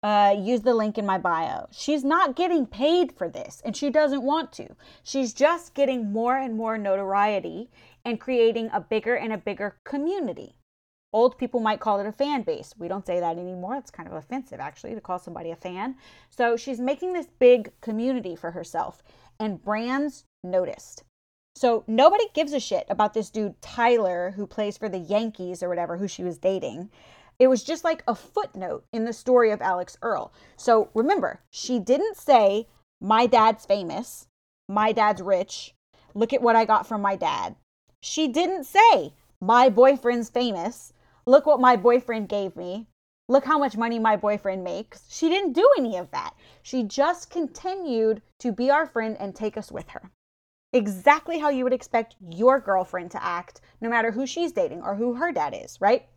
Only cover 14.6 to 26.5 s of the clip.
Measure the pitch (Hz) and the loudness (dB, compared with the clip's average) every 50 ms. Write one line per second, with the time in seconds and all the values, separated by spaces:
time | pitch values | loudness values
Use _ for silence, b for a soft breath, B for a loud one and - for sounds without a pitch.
14.6 | 135 151 147 - - - 226 220 _ - 180 180 - - 170 175 170 165 165 - | -12 -12 -12 -14 -14 -14 -14 -14 _ -8 -10 -10 -8 -12 -14 -12 -10 -10 -12 -10
15.6 | - 185 180 185 208 254 262 b b b b b b b _ - 240 233 233 233 | -12 -12 -10 -8 -8 -8 -10 b b b b b b b _ -2 0 0 0 -2
16.6 | - 277 262 220 247 254 294 - 359 370 359 349 311 _ _ _ 254 247 247 247 | -4 -6 -6 -4 -4 -4 -4 -4 -4 -6 -6 -6 -8 _ _ _ 8 8 8 8
17.6 | 208 - _ _ - 233 220 220 233 262 262 247 214 185 170 - - 170 170 180 | 4 -8 _ _ -10 -8 -6 -4 -2 -2 -4 -4 -6 -8 -12 -10 -10 -10 -10 -10
18.6 | 165 - - 160 - - - _ b b b b b b b _ 220 220 196 - | -12 -8 -6 -6 -6 -6 -8 _ b b b b b b b _ -6 -6 -6 -6
19.6 | _ 196 208 214 233 240 262 277 294 302 - - _ _ _ _ - 180 175 185 | _ -4 -4 -4 -2 -4 -2 -2 -2 -4 -6 -12 _ _ _ _ -10 -2 -2 -2
20.6 | 180 - - - - - - - _ _ _ _ _ _ _ _ _ _ _ - | -2 -2 -6 -12 -16 -20 -20 -20 _ _ _ _ _ _ _ _ _ _ _ -2
21.6 | - 247 233 220 - - 220 226 269 330 392 427 466 415 _ 302 320 294 285 269 | 0 0 0 0 -2 -2 2 6 6 6 6 4 0 -2 _ -2 -2 -2 -2 -6
22.6 | - - - - - _ 202 - 214 214 - 226 208 - _ 220 214 202 - _ | -4 -4 -6 -6 -4 _ -2 0 0 0 0 -6 -8 -6 _ -6 -6 -6 -8 _
23.6 | - - - - 233 240 247 233 214 185 180 175 175 185 196 196 208 190 - - | -20 -14 -4 0 2 2 4 4 2 0 -2 -2 -4 -6 -6 -8 -10 -10 -6 -6
24.6 | 214 208 208 - - 214 185 185 170 156 202 208 226 226 214 - 185 180 185 175 | -6 -6 -6 -8 -8 -8 -8 -8 -6 -2 -2 -2 -2 -4 -8 -10 -10 -10 -8 -8
25.6 | 185 180 175 170 - - 175 175 202 190 - - 180 180 170 170 - 190 | -6 -6 -4 -4 -4 -6 -6 -6 -6 -8 -8 -8 -8 -8 -8 -2 -2 -2